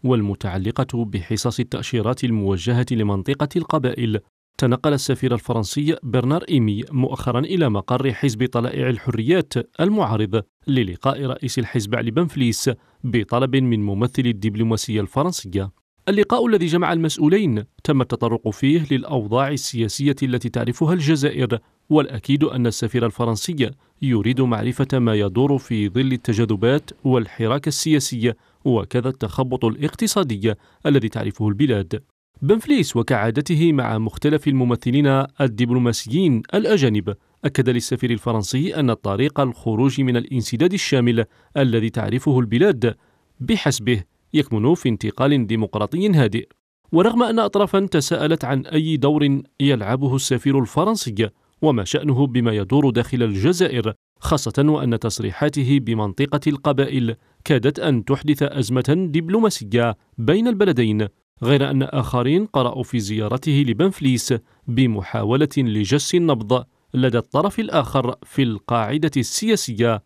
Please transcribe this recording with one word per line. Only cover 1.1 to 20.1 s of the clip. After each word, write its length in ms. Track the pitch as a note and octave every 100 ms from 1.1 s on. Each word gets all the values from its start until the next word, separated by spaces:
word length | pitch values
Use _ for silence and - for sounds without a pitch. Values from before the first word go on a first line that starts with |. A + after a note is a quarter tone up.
| G2+ F2 G#2+ B2 A2+
التأشيرات 640 | A#2+ - - A#2+ G#2+ B2
الموجهة 640 | C3 A2+ G2 F#2+ F2+ A#2+ A#2+
لمنطقة 580 | A#2+ G#2+ G2+ F#2 C#3 C#3+ F#3
القبائل، 640 | D#3+ D#3 B2+ A#2+ A#2+ G#2+ _ _ _ -
تنقل 360 | C3 B2+ D#3
السفير 400 | C#3+ - C3 C3
الفرنسي 600 | A#2+ - A2+ G2+ - D3 E3
برنار 400 | C3 A#2 B2 D#3 -
إيمي 340 | C#3 A2 G#2 A#2+
مؤخرًا 480 | C#3 B2+ - - A#2+
إلى 300 | C#3+ F#3 D3
مقر 440 | G#2 - B2 C3+
حزب 320 | A#2 C#3 G#2+ B2+
طلائع 440 | B2 A#2+ C#3 B2+
الحريات 640 | A#2 - A#2+ A2+ F3+ - B2+ A#2 -
المعارض 640 | E3+ G#3+ E3+ A2+ G#2+ A2 G2 _ -
للقاء 580 | C3+ G2+ F2 C3+ C3+ C#3
رئيس 340 | C3 B2+ -
الحزب 360 | A2+ B2 G2+ A#2
علي 160 | A#2
بنفليس 580 | A2+ E3+ - B2 A2 - A#2 _ _
بطلب 520 | C3 A#2+ G2+ A#2+ C3 C3+
من 280 | C3 A2+
ممثل 400 | G#2 G2+ B2 - B2
الدبلوماسية 760 | G#2+ G#2+ G#2 A2+ A2+ - G#2+
الفرنسية. 680 | G2 - D#3+ F3+ G2 F#2+ G2 - _ _ -
اللقاء 380 | G3+ G3+ B3 A#3
الذي 180 | G#3+ E3
جمع 280 | E3+ E3
المسؤولين 680 | E3 D#3+ - D3+ F#3+ G3 G#2+ G#2 _
تم 180 | - C#3
التطرق 480 | B2 A#2+ A#2 A2+ A2
فيه 360 | G#2 C3+ D#3+ D3
للأوضاع 600 | C3+ - C#3 G#2 A#2 C3+
السياسية 640 | D3 - A#2+ A2 - C#3